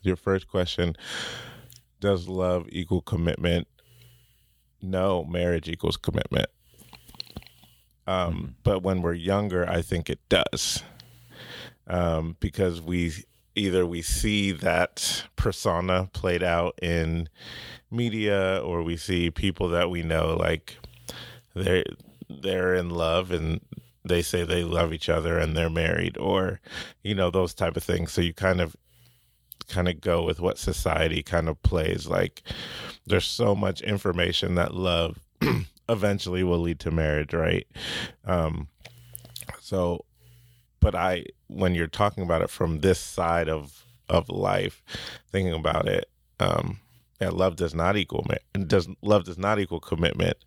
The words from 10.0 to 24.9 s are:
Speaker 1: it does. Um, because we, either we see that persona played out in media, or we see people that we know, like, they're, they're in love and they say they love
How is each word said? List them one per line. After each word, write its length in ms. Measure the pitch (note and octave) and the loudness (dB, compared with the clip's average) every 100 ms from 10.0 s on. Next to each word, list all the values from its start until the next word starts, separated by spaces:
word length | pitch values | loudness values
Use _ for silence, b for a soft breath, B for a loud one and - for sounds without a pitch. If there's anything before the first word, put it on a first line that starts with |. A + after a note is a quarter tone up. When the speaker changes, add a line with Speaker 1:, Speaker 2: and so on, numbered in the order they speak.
| - | -2
Speaker 1:
it 100 | C#2+ - | -6 2
does. 560 | F#2 - - - - B B B B B B B B B B - | 2 2 -2 -2 -4 B B B B B B B B B B -4
Um, 480 | F2+ E2+ D#2+ E2 E2+ | 0 2 0 -2 -4
because 400 | F2 - F#2 E2+ | -4 0 0 0
we, 320 | E2 F2+ E2+ D#2+ - _ _ - | -2 0 0 -2 -12 _ _ -2
either 300 | G2 F#2 F2 | 2 2 2
we 160 | E2+ | -2
see 500 | - - A2 G#2 G2 | -4 -2 0 2 0
that 720 | E2 E2+ E2+ F2+ - - - - - | 0 2 2 0 -2 -4 -4 -4 -2
persona 720 | A2+ - G#2+ E2+ F#2 F#2 F#2 | -2 0 0 0 2 2 0
played 320 | - F#2 F2 | -2 0 2
out 340 | F2+ E2+ E2+ - | 2 2 0 -2
in 480 | F2 E2+ D#2+ E2 D#2+ B B B B B _ | 0 0 0 -2 -6 B B B B B _
media, 680 | A#2 A#2+ A2 G#2 G2 F#2+ F#2+ | -4 -2 0 2 2 2 0
or 220 | D#2 E2+ | 0 -2
we 140 | E2 E2 | -2 -2
see 340 | - F2+ E2+ | 0 2 2
people 380 | - G2 E2 F2+ | 2 -2 0 0
that 200 | E2+ F2 | 2 2
we 120 | F2 | 0
know, 320 | E2 D#2+ D#2+ E2 | 0 0 2 2
like, 400 | E2 D#2+ - - B B B B B B B | 0 0 -4 -18 B B B B B B B
they're, 320 | F#2 F#2 F#2 - G1+ - - - | -4 2 2 0 -8 -18 -20 -18
they're 440 | C#2 F#2+ F#2 F#2 F2+ | -8 -2 0 2 2
in 140 | F2 | 0
love 420 | E2+ D#2+ E2+ F2+ | 0 2 2 0
and 300 | E2+ D#2+ D#2+ - - - _ | -2 -2 -4 -6 -18 -18 _
they 180 | F2 F2 | 0 0
say 220 | F2 F2+ | 2 -2
they 220 | E2+ F2 E2+ | 0 0 0
love 260 | E2+ E2 | 0 0